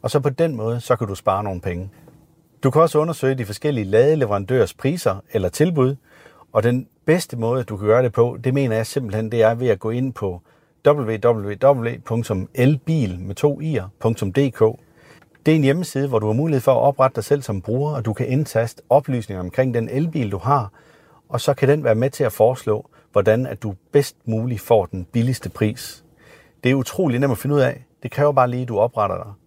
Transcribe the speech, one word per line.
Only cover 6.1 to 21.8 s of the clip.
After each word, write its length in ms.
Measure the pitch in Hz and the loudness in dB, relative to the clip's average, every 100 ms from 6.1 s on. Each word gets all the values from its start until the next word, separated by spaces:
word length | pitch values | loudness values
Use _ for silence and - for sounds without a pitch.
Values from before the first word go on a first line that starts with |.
| _ - _ _ | _ -20 _ _
og 100 | 110 | 0
den 240 | 113 127 - _ - | 2 0 -4 _ 0
bedste 320 | 170 - 120 | 0 0 -4
måde, 260 | 113 127 | -2 -2
du 140 | 120 104 | -4 -4
kan 100 | 104 | 2
gøre 160 | 117 | 4
det 100 | 127 | 4
på, 240 | 113 120 120 | 2 0 2
det 100 | 127 | -2
mener 220 | 135 131 110 | 0 0 0
jeg 100 | 110 | -2
simpelthen, 460 | - 117 107 110 | -4 -4 -4 -2
det 120 | 120 | 4
er 100 | 110 | 4
ved 140 | 117 127 | 4 0
at 120 | 98 | 0
gå 100 | 110 | -2
ind 240 | 120 131 | -4 -4
på 280 | 120 98 87 _ _ _ _ - | -4 -6 -6 _ _ _ _ 2
W 300 | 147 110 110 120 | 2 0 0 2
W 280 | 113 101 104 135 | 2 -2 2 2
W 240 | 139 117 120 - | 2 -2 -6 -4
punktum 440 | 113 117 98 92 | -4 -2 -4 -4
elbil 680 | - 127 147 - 160 107 87 | 2 2 2 0 0 0 -4
med 160 | 92 98 | -10 0
to 260 | 147 139 | 0 0
i'er, 220 | 156 131 95 _ | -4 -4 -6 _
punktum 340 | 113 113 101 | -2 -2 -2
D 180 | 113 139 | 0 0
K. 100 | - 110 - _ _ _ - _ _ 156 | 2 0 0 _ _ _ -20 _ _ 0
Det 60 | |
er 40 | 160 | 4
en 80 | |
hjemmeside, 440 | 135 156 180 135 139 | 4 2 -2 -4 0
hvor 120 | 117 | 0
du 60 | 107 | 0
har 80 | |
mulighed 280 | 113 160 139 | 0 0 0
for 100 | 127 | 2
at 60 | 123 | 4
oprette 380 | 131 139 131 - | 2 2 0 0
dig 80 | |
selv 180 | - 147 | -2 -2
som 200 | 131 101 | 0 -6
bruger, 340 | 87 123 147 143 | -4 -2 -2 -4
og 100 | 113 | -4
du 80 | |
kan 140 | 107 120 | -4 -2
indtaste 540 | 131 156 113 120 - _ | -2 0 -2 -4 -8 _
oplysninger 540 | 135 143 123 104 95 | 2 2 -6 -6 -8
omkring 300 | 90 - 131 | -6 -2 0
den 160 | 117 110 | 0 -4
elbil, 420 | 127 165 160 110 | -4 -2 -2 -4
du 60 | 95 | -4
har, 340 | 127 143 101 _ _ _ _ _ _ | 0 0 0 _ _ _ _ _ _
og 120 | 120 | -4
så 120 | - | -2
kan 160 | 139 135 | 0 2
den 140 | 151 | 2